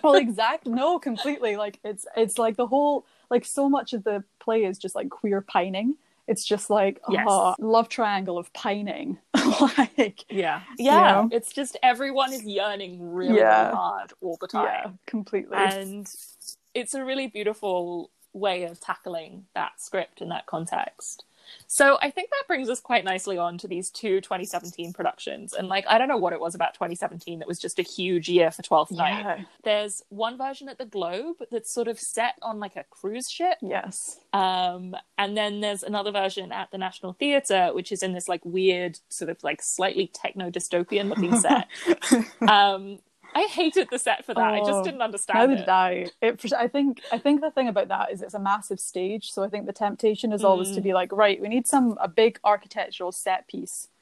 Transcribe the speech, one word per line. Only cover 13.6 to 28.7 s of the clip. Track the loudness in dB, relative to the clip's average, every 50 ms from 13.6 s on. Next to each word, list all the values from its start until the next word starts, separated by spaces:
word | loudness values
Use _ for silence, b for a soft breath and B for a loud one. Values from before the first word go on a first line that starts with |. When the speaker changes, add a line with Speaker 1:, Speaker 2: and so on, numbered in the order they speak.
| 6 4 2
Speaker 2:
hard | 0 -2 -2 -2 -4 -8 -12 -12 _
all | -8 -8 -8 -8
the | -8 -6 -2
Speaker 1:
Yeah, | -2 0 0 -2 -4 -6
Speaker 2:
time. | -8 -12 -16 _
Speaker 1:
completely. | -8 -8 -8 -6 -4 -4 -6 -4 -4 0 2
Speaker 2:
And | 2 2 2 -2 -6 -10 -12 -14 -14 -16 -16 -18 -18 -20 -20 -20 -18 -18 -18 -20 _ _ -8
it's | -8 -6 -6 -6
a | -8 -6
really | -4 -4 -4 -4 -6
beautiful | -6 -6 -4 -4 -4 -2 -2 -2 -2 -2 -2 -4 -6 -8 -10 -12 _ _ _ _ -8
way | -4 -2 -2 -2 -2 -4
of | -8 -10 -10
tackling | -8 -8 -8 -8 -8 -8 -8 -8 -10 -12 -16 -20 -18 _ -6
that | -6 -6 -6 -6 -12
script | -12 -6 -4 -4 -4 -6 _ -12
in | -10 -8
that | -8 -8 -8
context. | -8 -8 -8 -6 -4 -4 -4 -4 -6 -8 -14 -16 -16 -16 -16 B B B B B B B B B
So | -2 2 4 6 6 6 4 2
I | -2
think | -4 -6 -6 -4
that | -4 -4 -2
brings | -2 -2 -2 -2 -2
us | -4 -4
quite | -2 0 0 0 0
nicely | 0 -4 -4 -4 -4 -4 -2
on | -2 -4 -4
to | -8 -10
these | -8 -8 -8 -8 -8
two | -10 -6 -2 0 0 0
twenty | 0 -2 -6 -6 -6
seventeen | -6 -8 -8 -8 -10 -12 -12 -12 -10 -8
productions. | -4 -4 -4 -4 -4 -8 -12 -10 -10 -12 -10 -8
And, | -8 -4
like, | -2 -2 -2 2 4
I | 4
don't | 4 4 2
know | 0 0
what | 0 -2 -2
it | -4
was | -6 -6 -4
about | -2 -4 -4 -4
twenty | -4 -6 -6 -4
seventeen | -4 -6 -6 -8 -10 -12 -12 -12 -10
that | -8 -8
was | -8 -8
just | -8 -6 -4 -4
a | -4
huge | -4 -4 -4 -2 0 0 0 2 4
year | 4 6 6 4
for | 2 -2 -2
Twelfth | 2